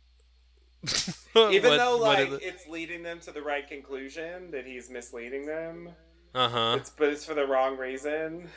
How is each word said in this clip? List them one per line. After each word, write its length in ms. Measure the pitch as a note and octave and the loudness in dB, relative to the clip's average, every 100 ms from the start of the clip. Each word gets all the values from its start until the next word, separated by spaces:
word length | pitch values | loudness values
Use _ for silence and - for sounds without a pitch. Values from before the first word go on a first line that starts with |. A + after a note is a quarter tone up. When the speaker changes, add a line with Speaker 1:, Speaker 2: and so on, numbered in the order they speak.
| _ _ _ _ _ _ _ _ | _ _ _ _ _ _ _ _
Speaker 1:
<laughs> 40 | - - - - - A3+ | -4 -2 -2 -6 2 6
Speaker 2:
Even 340 | G#3+ F#3+ - | 6 6 6
Speaker 1:
what, 60 | - | 6
Speaker 2:
though, 220 | B3 A#3+ | 6 4
Speaker 1:
what 200 | A3+ C#3 | 6 4
Speaker 2:
like, 100 | C3+ | 4
Speaker 1:
it 100 | C#3 | -2
Speaker 2:
it's 240 | F3+ - D3+ | -6 -10 -10
leading 360 | E3 E3 F3 | -10 -8 -8
them 180 | E3+ E3+ | -8 -10
to 100 | E3+ | -12
the 100 | D3+ | -10
right 260 | D3 C#3+ C#3+ | -4 -4 -6
conclusion 800 | C#3+ C#3 C3+ C3+ D#3 E3 F3+ F3+ | -12 -10 -10 -10 -10 -10 -10 -10
that 140 | C#3 B2+ | -10 -10
he's 220 | B2+ A#2+ | -12 -12
misleading 560 | B2+ A#2+ A#2+ A#2+ C#3 D3 | -12 -10 -10 -8 -6 -6
them, 440 | D#3 E3 E3+ E3+ - _ _ _ | -6 -8 -10 -14 -18 _ _ _
Speaker 1:
Uh-huh. 420 | B2+ A#2+ A#2+ A2+ B2 | 0 2 4 2 2
Speaker 2:
it's, 120 | - | -2
but 180 | - D3 | 0 2
it's 140 | D3 | 2
for 100 | - | -2
the 120 | D3+ C3+ | 0 2
wrong 300 | C3 C3+ C3 | 4 2 0
reason. 720 | B2+ C3+ D3 D#3 D#3+ E3+ E3+ | -6 -6 -4 -4 -4 -8 -14